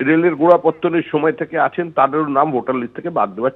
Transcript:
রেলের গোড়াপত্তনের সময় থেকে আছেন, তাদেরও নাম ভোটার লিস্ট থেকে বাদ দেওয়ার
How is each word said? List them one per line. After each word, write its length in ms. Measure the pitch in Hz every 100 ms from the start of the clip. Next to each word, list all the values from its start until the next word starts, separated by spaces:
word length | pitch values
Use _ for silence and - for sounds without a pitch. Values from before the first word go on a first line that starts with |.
রেলের 340 | 135 160 175 143
গোড়াপত্তনের 680 | 165 175 165 156 180 165 -
সময় 200 | 156 156
থেকে 280 | 151 156 160
আছেন, 320 | 143 - 175
তাদেরও 360 | 156 139 147 151
নাম 240 | 135 156
ভোটার 240 | 127 110 131
লিস্ট 200 | 120 -
থেকে 140 | 175
বাদ 260 | 165 101 95
দেওয়ার 160 | 123